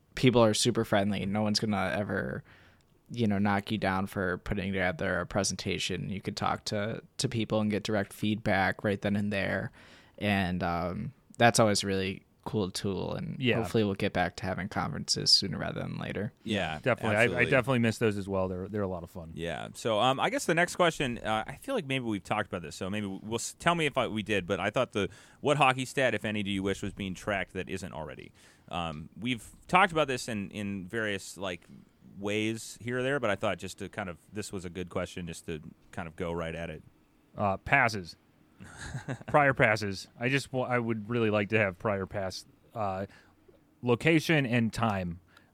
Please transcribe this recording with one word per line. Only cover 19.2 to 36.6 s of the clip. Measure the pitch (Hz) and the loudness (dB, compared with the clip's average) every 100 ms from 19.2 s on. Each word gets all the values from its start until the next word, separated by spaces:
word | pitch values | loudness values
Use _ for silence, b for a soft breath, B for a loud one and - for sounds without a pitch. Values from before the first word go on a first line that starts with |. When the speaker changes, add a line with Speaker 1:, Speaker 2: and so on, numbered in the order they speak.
| 82 | -12
Speaker 3:
Yeah. | 80 82 69 55 | -6 -6 -6 -8
So, | - 120 107 | -6 0 4
um, | 127 135 | 4 4
I | 147 | 2
guess | 277 - | 0 0
the | |
next | 165 175 - | 2 2 4
question, | 175 - 139 117 | 2 2 -2 -2
uh, | - 110 - | -2 -2 -2
I | 143 | -8
feel | - | -6
like | 269 139 | -4 -2
maybe | 135 120 | -2 -2
we've | 101 | -4
talked | - 107 101 | -2 -2 -2
about | 95 | -6
this, | 76 | -8
so | - 95 | -6 -4
maybe | 104 101 | -2 -4
we'll | 95 107 | -6 -6
s-, | 113 - - | -6 -6 -2
tell | 170 | 0
me | 170 | 2
if | 151 - | 0 0
I, | 110 | 0
we | 107 | -2
did, | 101 101 87 | 0 -2 0
but | 95 | -2
I | 98 | 0
thought | 135 120 | 0 0
the, | 110 92 B B B | 0 -2 B B B
what | 131 147 | 0 4
hockey | 135 131 | 4 4
stat, | 127 - 127 | -2 2 2
if | 107 | 2
any, | 113 107 | -2 -2
do | 98 | -2
you | 98 | 0
wish | 98 95 | 0 -2
was | 101 | -4
being | - 98 | -6 -8
tracked | 90 - 101 90 | -6 -4 -4 -4
that | 95 87 | -6 -6
isn't | 92 92 | -8 -8
already? | 64 76 65 50 b b b - | -10 -10 -12 -18 b b b -10
Um, | 87 82 78 80 - | -6 -4 -6 -12 -8
we've | 117 120 - - - | -4 -4 -8 -20 2
talked | 180 196 | 4 4
about | 156 143 | 4 0
this | 127 - | -2 -2
in, | 107 98 | -4 -4
in | - 104 101 90 | -6 -6 -6 -6
various, | 117 107 98 - - | -4 -2 -4 -6 -8
like, | 95 90 - 69 - _ 64 95 | -6 -6 -12 -20 -20 _ -20 -8
ways | 101 107 110 113 - - | -2 0 0 -4 -8 -10
here | 110 127 | -6 -2
or | |
there, | 127 143 | 0 0
but | 117 | 0
I | 98 | 0
thought | 107 90 | 0 -2
just | 95 - | -6 -10
to | 92 | -10
kind | - 98 | -8 -8
of, | 82 _ | -10 _
this | 101 101 | -10 -8
was | 101 | -8
a | 87 | -8
good | 85 90 | -8 -6
question | 95 87 - 87 | -4 -6 -6 -10
just | 80 - | -10 -8
to | 80 80 - _ | -10 -10 -20 _
kind | - 82 | -12 -10
of | 78 | -8
go | 87 | -6
right | 85 82 | -4 -4
at | 82 | -6